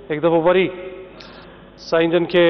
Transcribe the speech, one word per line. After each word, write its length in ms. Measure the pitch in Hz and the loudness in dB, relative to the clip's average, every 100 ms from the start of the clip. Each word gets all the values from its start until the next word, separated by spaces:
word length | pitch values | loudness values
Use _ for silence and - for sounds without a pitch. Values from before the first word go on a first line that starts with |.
| - | -10
हिकु 160 | 151 | -2
दफ़ो 180 | 160 165 | 0 2
वरी 260 | 160 185 175 - - - - - - - - - - - | 2 2 0 -4 -14 -16 -20 -20 -20 -20 -20 -20 -20 -20
साईं 300 | - 165 165 | -4 -2 0
जन 140 | 170 170 | 0 0
खे, 140 | 180 170 | 2 4